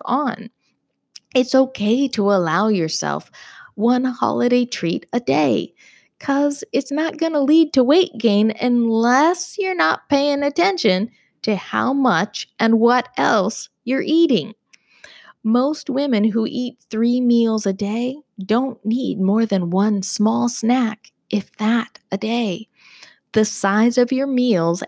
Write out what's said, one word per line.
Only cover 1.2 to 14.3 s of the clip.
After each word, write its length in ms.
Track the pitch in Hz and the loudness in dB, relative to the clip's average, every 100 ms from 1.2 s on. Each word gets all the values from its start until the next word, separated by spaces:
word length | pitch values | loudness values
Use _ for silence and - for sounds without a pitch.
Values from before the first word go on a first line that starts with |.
| - | -4
It's 220 | 254 254 262 | -2 2 2
okay 540 | 262 - 208 247 277 | 2 0 0 0 0
to 240 | - 202 | 0 2
allow 340 | 202 170 165 220 | 2 2 0 0
yourself 640 | 202 160 - 147 147 - - - - - - | 0 -2 -4 -4 -6 -8 -20 -20 -20 -18 -2
one 280 | 226 247 | 0 0
holiday 640 | 254 240 226 240 240 247 247 | -2 -2 -2 0 2 2 0
treat 400 | - 165 175 - | -4 -4 -4 -4
a 80 | 240 | -4
day, 520 | 240 - - - - _ - _ _ _ | -2 0 2 0 -4 _ -20 _ _ _
'cause 460 | - 277 285 285 - | -4 0 0 -4 -4
it's 180 | 277 277 | -4 -4
not 260 | 285 320 - | -4 -4 -4
gonna 220 | 330 311 | -2 0
lead 320 | 277 320 320 | 4 4 4
to 120 | - | 2
weight 280 | 247 330 359 - | 4 4 2 0
gain 340 | 226 202 220 - | 0 2 2 0
unless 960 | 247 240 233 226 233 254 320 349 - - | 0 2 2 2 2 4 2 0 -6 -6
you're 160 | 381 | -4
not 360 | 359 320 - - | -2 -2 -2 0
paying 340 | 277 285 285 | 0 2 0
attention 640 | 285 285 370 370 226 185 226 - _ _ | 0 0 0 0 0 0 -2 -8 _ _
to 120 | - 196 | -4 -4
how 380 | - 220 226 | -4 -2 0
much 560 | 277 254 170 208 - - - | 0 2 0 -2 -8 -14 -2
and 220 | 226 226 | 0 4
what 260 | 226 247 247 - | 4 2 -2 -2
else 540 | 294 226 190 - - _ - | 0 0 0 -6 -12 _ -4
you're 180 | 269 - | -4 0
eating. 500 | 320 330 | 2 2